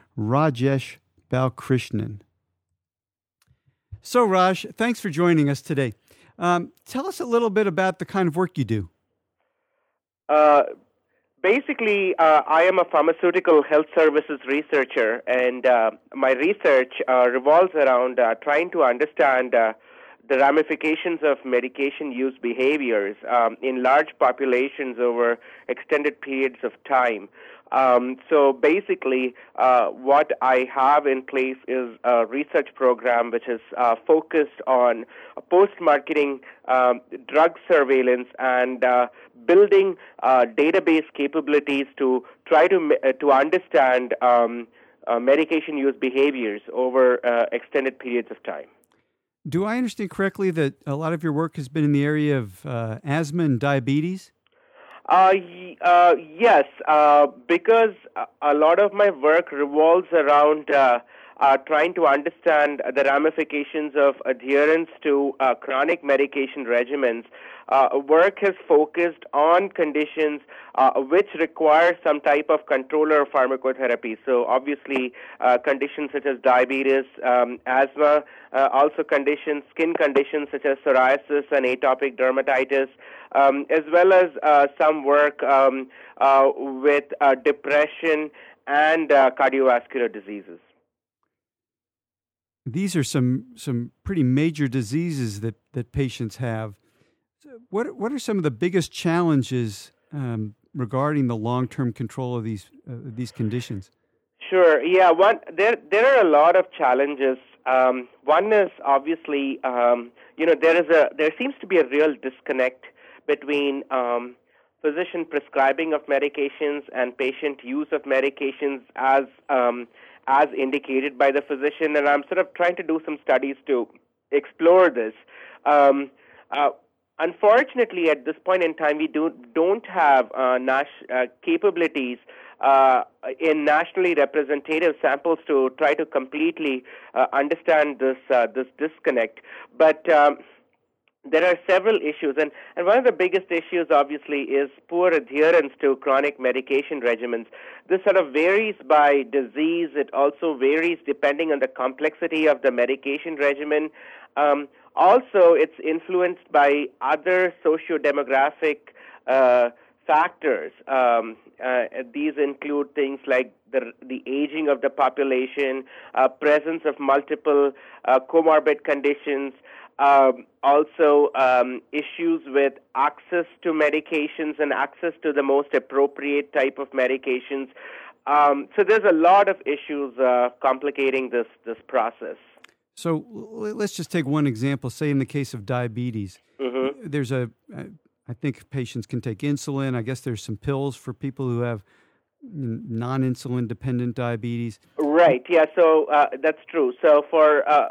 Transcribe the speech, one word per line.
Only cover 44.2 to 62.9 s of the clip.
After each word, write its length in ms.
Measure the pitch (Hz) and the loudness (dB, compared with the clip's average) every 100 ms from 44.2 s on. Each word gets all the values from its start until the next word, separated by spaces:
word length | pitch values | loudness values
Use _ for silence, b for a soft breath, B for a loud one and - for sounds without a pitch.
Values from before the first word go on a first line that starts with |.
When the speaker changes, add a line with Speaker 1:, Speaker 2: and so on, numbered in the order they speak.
Speaker 2:
um, 460 | 123 120 117 120 117 b b b - | 2 2 2 -4 -14 b b b -6
uh, 120 | 117 | -2
medication 580 | 123 143 156 160 151 147 | 2 0 0 -4 -4 -4
use 180 | 139 131 | -2 -2
behaviors 600 | 131 131 143 131 113 104 - | -4 0 0 0 -6 -8 -10
over, 540 | 120 127 131 127 123 123 | -6 -2 2 2 2 0
uh, 220 | 117 113 | 0 -2
extended 480 | 117 - 143 131 131 | -4 -4 -4 -4 -6
periods 300 | 127 120 113 | -6 -6 -6
of 100 | 110 | -12
time. 240 | - 76 - _ _ _ _ _ _ _ 151 | -12 -12 -14 _ _ _ _ _ _ _ -6
Speaker 1:
Do 160 | 160 208 | -4 -2
I 120 | 240 | -4
understand 340 | 247 - 202 | -4 -6 -10
correctly 400 | - 196 - 190 | -4 -4 -2 -4
that 240 | 165 139 - - | -2 -2 -4 -10
a 100 | 143 | -6
lot 180 | 160 | -4
of 100 | 165 | -4
your 100 | 165 | -4
work 220 | 147 165 - | -2 -4 -6
has 120 | 131 | -8
been 160 | 156 | -2
in 100 | 147 | 0
the 100 | 143 | 2
area 340 | 143 151 147 139 | 0 0 0 -2
of, 260 | 107 92 | -4 -12
uh, 360 | 147 120 113 110 | -10 -8 -8 -8
asthma 400 | 147 147 151 170 | -4 -4 -4 -2
and 160 | 160 123 | -2 0
diabetes? 720 | 143 139 123 143 165 190 - _ _ b b b b b - | 0 -2 -2 -2 -4 -8 -14 _ _ b b b b b 0
Speaker 2:
Uh, 220 | 180 190 | 4 4
y-, 420 | 196 175 175 180 - | 4 -2 -18 -18 -4
uh, 320 | 175 175 175 165 160 160 | 4 6 6 4 -2 0
yes, 280 | 233 180 180 - - | 4 4 2 -4 0
uh, 380 | 151 151 147 143 - - | 4 6 6 4 0 -4
because 480 | 170 190 226 226 196 - - | -2 4 4 4 -2 -14 -12
a, 120 | 117 - | -12 -4
a 100 | 147 | 0
lot 260 | 147 156 175 | 2 4 4
of 140 | 202 | 2
my 160 | 196 208 | 2 0
work 420 | 151 147 160 170 | 2 2 2 0
revolves 560 | 143 143 147 156 175 180 | -4 -2 2 4 4 2
around, 560 | 170 143 147 151 151 147 | 0 4 4 4 2 0
uh, 300 | 143 131 120 - B B B | 2 4 2 -4 B B B
uh, 180 | 139 135 | 2 2
trying 380 | 131 151 170 180 | 0 -2 0 0
to 100 | 156 | 2
understand 800 | 139 151 - 170 151 147 143 - | 2 -2 -4 0 2 2 -2 -6